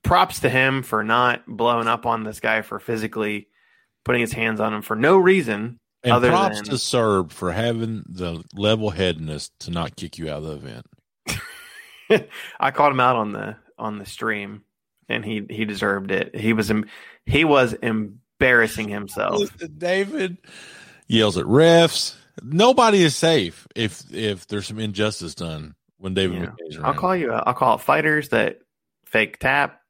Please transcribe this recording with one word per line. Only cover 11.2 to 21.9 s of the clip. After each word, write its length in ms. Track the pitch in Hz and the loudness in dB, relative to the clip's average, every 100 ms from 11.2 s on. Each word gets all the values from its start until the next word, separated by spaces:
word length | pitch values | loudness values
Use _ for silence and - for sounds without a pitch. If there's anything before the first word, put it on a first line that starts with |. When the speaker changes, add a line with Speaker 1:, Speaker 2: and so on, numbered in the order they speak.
| - - - - - - - - - | -10 -10 -10 -20 -20 -20 -20 -20 0
Speaker 1:
<laughs> 180 | 220 - - - - | 0 0 -16 -18 -4
I 120 | 135 | -2
called 180 | 143 147 | 4 2
him 60 | 131 | 4
out 140 | 127 | 2
on 160 | 123 104 | 2 -2
the, 240 | 104 104 110 _ _ | -6 -10 -12 _ _
on 200 | 113 104 | -10 -10
the 60 | |
stream, 600 | 101 - 113 104 101 107 _ _ _ _ - | -12 -8 -6 -4 -8 -16 _ _ _ _ -8
and 160 | 117 | -6
he, 220 | 110 110 101 | -4 -8 -8
he 160 | 110 | -6
deserved 460 | 107 98 104 101 95 | -6 -2 -2 -2 -2
it. 240 | 95 87 | -4 -4
He 180 | - 110 | -4 0
was 160 | 113 104 | 0 0
em-, 180 | 107 104 - - - | -2 -4 -14 -20 -14
he 200 | - 143 | 0 2
was 300 | 156 143 123 | 4 4 4
embarrassing 1120 | 113 120 110 104 101 _ _ 131 120 113 110 104 | 0 -4 -4 -6 -12 _ _ 4 6 4 -2 -6
himself. 500 | 104 98 - 101 208 | -8 -8 -4 -2 -2
Speaker 2:
Listen, 380 | 202 - 165 151 | -4 -8 -16 -8
David 580 | 175 190 196 302 190 175 - - - - - _ _ | -4 -2 -2 -4 -6 -8 -20 -20 -20 -20 -20 _ _
yells 320 | 110 107 90 | 2 2 0
at 80 | - | 2
refs. 720 | 123 165 170 165 | 6 8 8 6